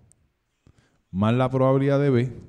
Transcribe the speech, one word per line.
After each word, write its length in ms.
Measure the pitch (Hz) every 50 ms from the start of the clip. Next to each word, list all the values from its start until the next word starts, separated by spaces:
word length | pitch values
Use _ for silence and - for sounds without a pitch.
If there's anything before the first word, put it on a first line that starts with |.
| _ _ _ _ _ _ _ _ _ _ _ _ _ _ _ _ _ _ _ _ _ _
más 220 | - 92 101 110 117
la 140 | 123 131 127
probabilidad 500 | 131 131 131 131 135 139 135 139 139 139
de 120 | 143 143
B, 220 | 131 120 120 127 113 110 -